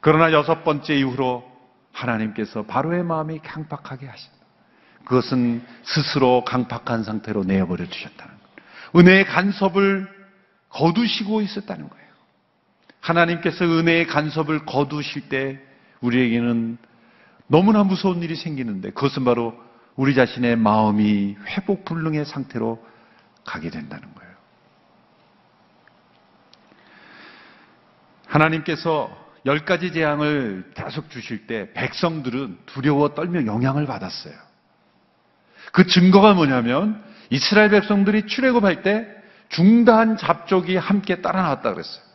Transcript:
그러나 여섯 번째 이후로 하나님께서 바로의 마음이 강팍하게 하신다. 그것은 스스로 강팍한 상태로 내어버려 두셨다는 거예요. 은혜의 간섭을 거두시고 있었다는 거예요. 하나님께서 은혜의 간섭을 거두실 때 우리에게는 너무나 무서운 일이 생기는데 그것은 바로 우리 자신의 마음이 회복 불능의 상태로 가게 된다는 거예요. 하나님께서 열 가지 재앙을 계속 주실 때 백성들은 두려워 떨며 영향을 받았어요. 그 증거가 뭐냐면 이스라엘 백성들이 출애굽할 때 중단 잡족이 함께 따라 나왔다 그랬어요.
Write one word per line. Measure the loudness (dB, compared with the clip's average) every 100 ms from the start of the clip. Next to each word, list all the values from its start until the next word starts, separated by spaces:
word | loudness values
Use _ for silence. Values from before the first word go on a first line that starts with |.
그러나 | 4 4 4
여섯 | 4 2 -2 -2
번째 | -4 -2 -2
이후로 | -2 -2 -4 -4 -12 _ _ _ _
하나님께서 | -10 -6 -4 -4 -6 -8 -8
바로의 | -6 -4 -4 -4
마음이 | -4 -6 -6 -10
강팍하게 | -14 -14 -12 -14 -14 -16 -16
하신다. | -20 -20 _ _ _ _ _ _ _ -2
그것은 | 0 0 -2 0 -2 -8 -20
스스로 | -4 -4 -2 2 4 2
강팍한 | 0 -4 -4 -8 -6 -6
상태로 | -4 -8 -6 -4 0
내어버려 | 0 0 -4 -8
두셨다는 | -12 -16 -18 -20
거예요. | -20 _ -20 _ -20 0 8
은혜의 | 10 8 4
간섭을 | 0 -2 -2 0 2 2 0 -6 -16 -20 _ _ _ _
거두시고 | -2 0 2 -2 -4 -4 -2
있었다는 | -4 -8 -12 -14 -14
거예요. | -20 -20 _ _ _ _ _ _ _ _ _
하나님께서 | -2 2 2 0 -4 0 2
은혜의 | 2 4 2 2
간섭을 | -2 -2 -4 -2 -4 -2
거두실 | -2 -2 -4 -8 -12 -8
때 | -6 -6 -10 _ _ _ _
우리에게는 | -2 0 2 0 0 -2 -4 -8 _ _ _ _ _ _ _
너무나 | 4 6 4
무서운 | 2 0 -2 -2
일이 | -6 -8
생기는데 | -8 -8 -6 -8 -10
그것은 | -4 -4 0 0
바로 | 0 -2 -8 -20 _ _ -2
우리 | 0 4
자신의 | 2 2 0 2
마음이 | 4 4 2 2 2 2 -2 -6 -10
회복 | -8 -4 -6 -4
불능의 | -6 -4 -4 -6
상태로 | -8 -8 -6 -6 -6 -14 _ _ _ _ _ -14
가게 | -12 -10
된다는 | -12 -14 -18 -20
거예요. | -20 -20 -20 _ _ _ _ _ _ _ _ _ _ _ _ _ _ _ _ _ _ _ _ _ _ _ _ _ -20 -20 -20 -20 -20 -20 -20 _ _ _ _ _ _ -2
하나님께서 | 2 2 0 -4 -4 -2 -2 -4 -12 -20 _ -2
열 | -2 -2
가지 | -4 -2
재앙을 | -2 -2 0 -2 -2 -4 -8 -14
계속 | -14 -12 -12 -14
주실 | -16 -12 -14 -10
때 | -10 -10
백성들은 | -8 -8 -4 -4 -4 -8 -8 -10 -14 -16
두려워 | -4 0 2 0
떨며 | -2 -4 -2 -2
영향을 | -2 -2 -2 -4
받았어요. | -8 -12 -14 -18 -20 _ _ _ _ _ _ _ _ _ _ _ _ -4
그 | 2 4
증거가 | 6 6 8 8
뭐냐면 | 6 4 2 0 0 -2 -4 -12 -20 -6
이스라엘 | -4 2 4 6
백성들이 | 4 2 2 2 0 -2
출애굽할 | -2 2 2 2 0
때 | 0 -2 -4 -18 -20 _ _
중단 | 2 6 6 6 6 4 0
잡족이 | -2 -4 0 -2 0 -4
함께 | 0 -2 0 -4
따라 | -2 -2
나왔다 | -2 -2 -4
그랬어요. | -6 -12 -18 _